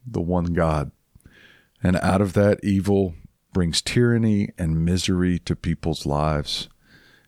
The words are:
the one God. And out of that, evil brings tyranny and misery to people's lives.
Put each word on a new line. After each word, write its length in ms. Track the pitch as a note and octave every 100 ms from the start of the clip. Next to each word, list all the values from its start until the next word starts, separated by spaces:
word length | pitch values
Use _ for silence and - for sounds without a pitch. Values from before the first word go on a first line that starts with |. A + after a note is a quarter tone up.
| B2
the 140 | A2
one 280 | E2+ F2+ E2+
God. 440 | E2+ E2 D#2 C#2+ - _ _ - - - _ _ _
And 140 | F2+ F2+
out 240 | - G2
of 140 | G2+
that, 260 | G2+ G2+ -
evil 540 | G2+ G2 F#2+ G2 F#2+ D#2+ - _ _
brings 280 | F#2+ E2+ -
tyranny 680 | - A#2+ A#2+ A#2 A2+ G2+ - -
and 260 | D#2+ D#2+
misery 560 | E2+ F#2 - F2+ F2+ F2
to 160 | - F2
people's 500 | E2+ E2 E2 D2+ C#2
lives. 600 | D2 D#2 D2+ - - - _ _ - _ _